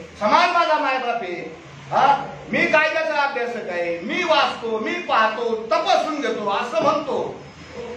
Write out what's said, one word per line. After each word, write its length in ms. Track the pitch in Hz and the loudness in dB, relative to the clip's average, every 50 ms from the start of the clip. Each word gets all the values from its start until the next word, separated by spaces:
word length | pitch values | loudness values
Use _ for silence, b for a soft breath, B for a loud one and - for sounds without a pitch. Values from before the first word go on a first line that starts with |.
| - - - - | -12 -14 -6 -2
समाज 300 | 202 214 285 320 349 349 | 2 4 6 6 6 6
माझा 240 | 339 339 330 311 302 | 4 4 4 4 2
मायबाप 500 | 302 294 269 262 262 247 240 226 202 190 | 2 2 0 0 0 0 -2 -2 -2 -4
आहे. 320 | 180 170 170 165 160 160 - - - - - - 135 | -6 -6 -8 -8 -10 -12 -14 -18 -18 -18 -18 -8 -2
हा, 340 | 160 214 254 - - - - - - - - - | 2 4 6 6 4 4 0 -6 -10 -12 -8 -4
मी 140 | 233 294 339 | 0 0 2
कायद्याचा 560 | 330 302 302 311 311 320 320 311 311 302 285 | 4 4 4 4 2 0 0 -2 0 0 0
अभ्यासक 480 | 285 277 - 247 240 233 240 220 190 185 | 0 0 0 -2 -4 -4 -6 -6 -6 -6
आहे, 300 | 175 175 175 170 170 170 | -4 -4 -2 -2 -4 -4
मी 240 | 175 240 330 359 349 | -4 -4 -4 -2 0
वाचतो, 560 | 330 311 285 262 247 - - 233 226 220 220 | 2 4 4 4 2 0 -4 -4 -4 -4 -2
मी 140 | 233 330 349 | -2 -4 -4
पाहतो, 720 | 359 - - 262 226 220 214 214 226 233 233 220 214 - - | -4 -2 0 2 2 2 2 0 -2 -2 -2 -2 -4 -2 0
तपासून 500 | 320 339 - 392 349 - - 311 302 277 | 0 2 4 4 4 4 2 0 -2 -2
घेतो 280 | 254 220 226 214 208 202 | -2 -2 -2 -2 -2 -2
असं 340 | 202 226 - - 330 330 294 | -2 -2 -2 -2 0 0 2
म्हणतो. 580 | 294 311 294 - 269 220 - - - - - - - - - - - - - - - - | 2 2 2 0 -2 -4 -4 -4 -6 -8 -12 -16 -18 -18 -20 -18 -16 -14 -12 -12 -12 -12